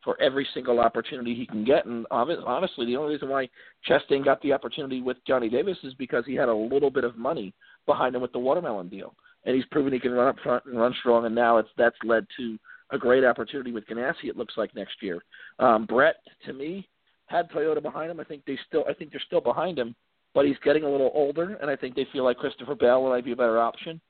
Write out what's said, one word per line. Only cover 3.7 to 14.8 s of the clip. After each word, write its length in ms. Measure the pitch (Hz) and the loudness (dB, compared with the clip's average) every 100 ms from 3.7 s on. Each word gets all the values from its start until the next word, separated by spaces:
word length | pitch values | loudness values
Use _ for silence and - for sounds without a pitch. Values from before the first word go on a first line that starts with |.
| _ - | _ 2
Chastain 380 | 135 - 139 139 | 2 4 2 4
got 160 | 135 | 2
the 100 | 143 | 2
opportunity 500 | 139 120 139 139 131 | 0 -2 -8 -8 -6
with 220 | 127 123 - | -4 -6 0
Johnny 220 | 131 117 | 0 2
Davis 300 | 123 185 180 | 0 0 -4
is 100 | 139 | -10
because 320 | 131 131 135 117 | -12 -4 -4 -2
he 100 | 127 | -2
had 140 | 131 | 0
a 40 | |
little 380 | 110 110 139 143 | 0 2 2 2
bit 140 | 135 120 | 2 -2
of 100 | 113 | -2
money 380 | 123 165 98 - _ - - | -4 -4 -6 -14 _ -14 -2
behind 280 | 143 127 | 2 2
him 80 | 127 | 0
with 120 | 123 | -4
the 60 | 127 | -4
Watermelon 500 | 127 156 170 107 90 | 0 0 0 -6 -8
deal, 260 | 98 - _ _ _ - | -12 -14 _ _ _ -2
and 100 | 131 | -2
he's 100 | 123 | 0
proven 220 | 156 139 | 0 0
he 60 | 131 | 0
can 100 | 127 | -2
run 160 | 123 123 | 2 2
up 120 | 131 | 0
front 260 | - 123 - | -2 -2 -2
and 120 | 123 | 0
run 160 | 117 123 | 0 0
strong, 280 | 127 117 117 | 2 4 4
and 60 | |
now 260 | 113 120 117 | 2 4 4
it's, 100 | 110 - | 4 2
that's 180 | 120 - | 2 2
led 240 | 110 113 101 - | 0 0 0 -10
to 240 | 123 110 - - _ | -8 -8 -14 -20 _
a 80 | 135 | -4
great 260 | 123 127 | 4 6
opportunity 480 | 127 117 117 143 127 | 6 2 -4 -8 -8
with 160 | 117 104 | -8 -8
Ganassi, 380 | 110 127 - 135 | -6 -6 -6 -8
it 100 | - | -8
looks 220 | 113 - | -8 -4
like, 180 | 104 | -6
next 260 | 110 | -6